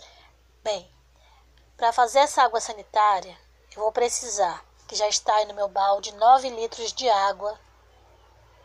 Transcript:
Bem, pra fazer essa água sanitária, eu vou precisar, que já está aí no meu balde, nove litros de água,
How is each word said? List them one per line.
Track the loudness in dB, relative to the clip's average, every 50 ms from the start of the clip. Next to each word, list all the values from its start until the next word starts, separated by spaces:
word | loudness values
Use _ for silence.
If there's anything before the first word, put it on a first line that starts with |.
| -20 -20 _ _ _ _ _ _ _ _ _ _
Bem, | -8 -8 -8 -8 -10 _ _ _ _ _ _ _ _ _ _ _ _ _ _ _ _ _ _
pra | -2 -2 0
fazer | 2 2 0 2 4 2
essa | 2 2 4 2
água | 2 2 2 -4
sanitária, | -6 -6 -12 -14 -14 _ 0 2 2 2 2 0 -4 -10 -20 -20 _ _ _ _ _ _ -10
eu | -4
vou | -4 -2
precisar, | 0 0 -2 0 -2 -6 -8 -8 -2 -2 0 -2 -2 -8 -14 _ _ _ _ -10
que | -4
já | -2 -2
está | -2 -2 -2 0 0 0
aí | 0 0
no | -2
meu | -4 -6 -6 -4
balde, | -2 0 2 2 0 0 -2 -10 -4
nove | 2 6 6 6 6 4 -4
litros | -6 -6 -8 -8 -8 -8 -10 -8 -8
de | -4 0 0
água, | 2 2 2 0 -2 -4 -8 -8 -8 -10 _ _ _ _ _ _ _ _ _ _ _ _ _ _ _ _ _ _ _ _